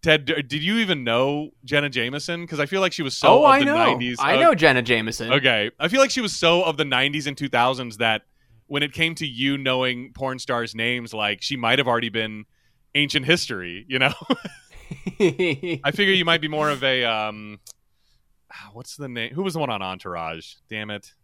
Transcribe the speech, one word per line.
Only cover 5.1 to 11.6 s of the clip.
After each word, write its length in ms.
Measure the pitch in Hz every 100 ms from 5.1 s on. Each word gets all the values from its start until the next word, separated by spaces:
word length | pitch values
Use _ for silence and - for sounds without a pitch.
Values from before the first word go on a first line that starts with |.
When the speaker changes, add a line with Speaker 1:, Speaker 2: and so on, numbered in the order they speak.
| 110 117
Speaker 1:
Okay. 380 | 135 131 113 107 _
I 80 | 160
feel 120 | 247
like 120 | 269
she 100 | -
was 140 | 214 -
so 260 | 170 175
of 140 | 175 147
the 80 | 147
nineties 400 | 127 135 147 143
and 100 | 139
two 140 | 139
thousands 480 | 127 123 131 123 104
that 240 | 113 107 _ _ _ _ _
when 160 | 143
it 100 | 147
came 220 | 135 165 165
to 100 | 160
you 320 | 117 135 139
knowing 560 | 135 127 127 123 127
porn 240 | 120 135 127
stars' 380 | - 123 117 110
names, 360 | 117 123 117
like, 280 | 110 104 104
she 140 | -
might 220 | 139